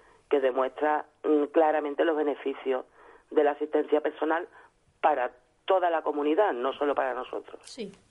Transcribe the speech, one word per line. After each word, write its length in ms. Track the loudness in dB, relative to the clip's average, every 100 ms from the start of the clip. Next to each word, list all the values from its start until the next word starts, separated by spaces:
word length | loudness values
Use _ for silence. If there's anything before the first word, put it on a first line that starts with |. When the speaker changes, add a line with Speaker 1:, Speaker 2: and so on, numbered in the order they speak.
| _ _ _
Speaker 1:
que 120 | 0
demuestra, 680 | 2 0 -2 0 0 0 -4 _
mm, 220 | 0 2 2
claramente 520 | 4 4 2 -2 0
los 120 | 0 0
beneficios 680 | -2 -2 -6 -4 -4 -4 -6 _ -20 -20 _
de 140 | 2
la 80 | 2
asistencia 480 | 0 -2 -2 2 0
personal 480 | 0 -4 -2 -2 -4 -16 -20 _ _ _
para 300 | 0 2 -2 -6 _ _
toda 260 | 0 2 2
la 120 | 0
comunidad, 500 | -2 -2 0 2 2
no 180 | 0 -4
solo 220 | -2 -2
para 200 | 0 -2
nosotros. 460 | -4 -8 -12 -12 -20
Speaker 2:
Sí, 280 | -18 -14 -14 -14 _